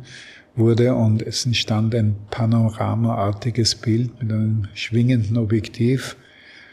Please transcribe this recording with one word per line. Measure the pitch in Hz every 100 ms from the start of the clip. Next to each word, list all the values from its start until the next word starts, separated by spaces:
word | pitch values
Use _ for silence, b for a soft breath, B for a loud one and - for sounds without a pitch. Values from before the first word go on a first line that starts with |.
| B B B B B
wurde. | - 113 117 120
Und | 123 110 110
es | - - 127
entstand | 113 - 110 113 117
ein | 107 101 -
panoramaartiges | - 113 117 110 107 104 107 117 113 101 104 123 113 110
Bild | - 120 113 123 -
mit | 113
einem | 110 110 110 98
schwingenden | - - 113 120 123 101 117
Objektiv | 110 113 101 - 117 131 - - B B B B B